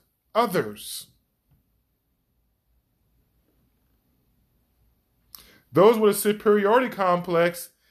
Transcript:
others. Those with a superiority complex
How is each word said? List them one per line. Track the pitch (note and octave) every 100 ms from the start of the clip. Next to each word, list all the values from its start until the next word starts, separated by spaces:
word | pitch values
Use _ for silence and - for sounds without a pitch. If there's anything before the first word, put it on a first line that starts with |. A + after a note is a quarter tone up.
| _ _ _
others. | G#3 A#3+ F3+ A2 G#2 - - - _ _ _ _ _ _ _ _ _ _ _ _ _ _ _ _ _ _ _ _ _ _ _ _ _ _ _ _ _ _ _ _ _ _ _ _ _ _ _ _ _ _ - - _ _
Those | C3 G3+ A3+
with | G#3+ G#3
a |
superiority | G#3+ G#3 A3 G#3 G3 A#3 B3+
complex | - F#3+ F3 F3 E3+ E3+ E3+ - _ _